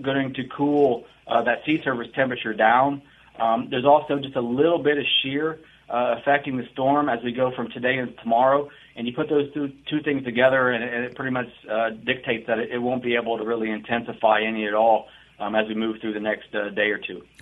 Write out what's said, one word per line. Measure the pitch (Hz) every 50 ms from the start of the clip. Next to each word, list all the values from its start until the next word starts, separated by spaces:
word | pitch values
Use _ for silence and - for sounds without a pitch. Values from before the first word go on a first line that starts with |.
going | 131 135 135 139 135 135 135
to | 135 123 127
cool, | - 147 143 147 147 147 143 131 120 120 - - _ _ _ -
uh, | 117 117
that | 113 120 113 - -
sea | 151 156 156 -
surface | 143 127 120 113 - -
temperature | 143 135 127 123 - - 113
down. | 107 107 110 110 120 127 135 143 143 139 - - _ - _ _ - -
Um, | 113 113 113 120 120 -
there's | 135 127 127
also | 143 147 151 151 - 143 143
just | 135 135 -
a | 131
little | 120 120 123 139 156 170 175 156
bit | 135 147 147 143
of | - 135 - -
shear, | 139 135 135 147 156 160 160 160 - - - _ _ -
uh, | - 120 123 123 117 117
affecting | - 143 139 143 - 143 131
the | 123 117 -
storm | - 135 131 135 143 147 147 139
as | 120 113
we | 120 123
go | 120 127 127 123 127
from | - 117 113
today | - 123 120 127 131
and | 131 123 113 117 -
tomorrow. | - 113 117 120 131 135 139 147 143 - - - - - -
And | 127 113
you | 123 123
put | 156 156 151
those | 156 147 139 139 -
two, | 151 143 139 - - _ -
two | 151 151
things | 151 156 139 135 131
together, | 123 110 123 127 131 135 131 127 123
and, | 123 113
and | 120 123 120 120 123
it | 123 -
pretty | - 135 131
much, | 127 127 120 - - - - -
uh, | 107 110 113 113
dictates | 110 110 113 123 127 - - 135 117 110 - 123
that | 113 110
it, | 123 -
it | 127 120
won't | 120 123 131 123 120
be | 120 120
able | 117 113 113 113 110
to | 107
really | 113 117 113 110 110
intensify | 107 107 - - 120 120 113 117 110 - - 110 107 107
any | 110 110 110 110 107
at | 104 104
all, | 107 113 117 110 104 - - - - - _ _ -
um, | 104 101 107
as | 110 110 110
we | 107
move | 107 110 110 110 -
through | 113 110 107
the | 107
next, | 107 107 104 - - - 110
uh, | 107 101 104
day | 98 104 104 104
or | 101 98
two. | - - 92 87 - _ _ -